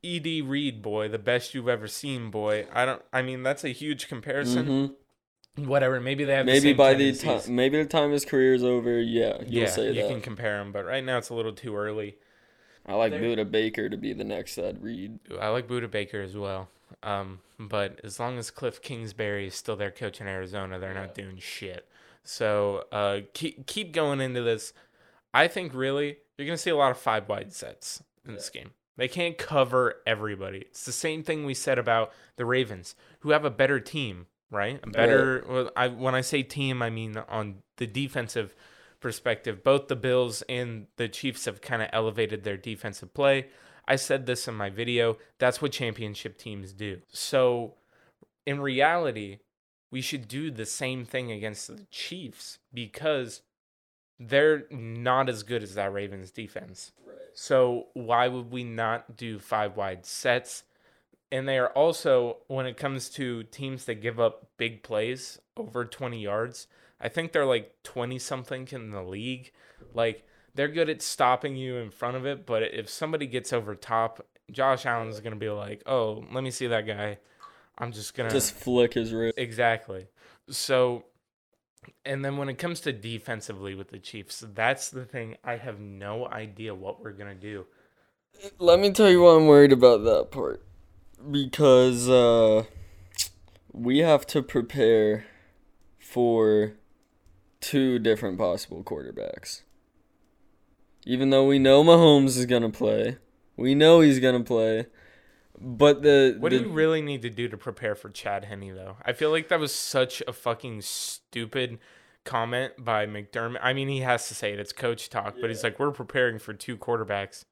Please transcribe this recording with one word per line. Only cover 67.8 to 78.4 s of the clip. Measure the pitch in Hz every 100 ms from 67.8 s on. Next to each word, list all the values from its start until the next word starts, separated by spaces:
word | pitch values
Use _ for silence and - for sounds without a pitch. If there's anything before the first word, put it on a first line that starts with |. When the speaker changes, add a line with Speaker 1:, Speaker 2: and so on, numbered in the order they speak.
Speaker 1:
twenty-something | - - 120 127 - 131 123 131 131
in | 135 110
the | 104
league. | 90 98 120 127 127 _ _ _ -
Like, | 117 117 107 _ _ _
they're | - 147
good | 156 160
at | 151
stopping | - - 127 123 147
you | 135 131 123
in | 113
front | - 120 127
of |
it, | 131 139 -
but | 113
if | 110 - 107
somebody | - 156 160 139
gets | 123 -
over | 120 104
top, | 104 - 113 113 - - _ _
Josh | 95 135 127 131
Allen's | 117 113 107
gonna | 107 107
be | 107
like, | 104 101 104
"Oh, | - 131 113 107 -
let | 127
me | 131
see | 120 123
that | 113 107
guy. | 104 104 101 _ _ - _ _ -
I'm | 120
just | 107 101
gonna" | - 117
Speaker 2:
Just | 143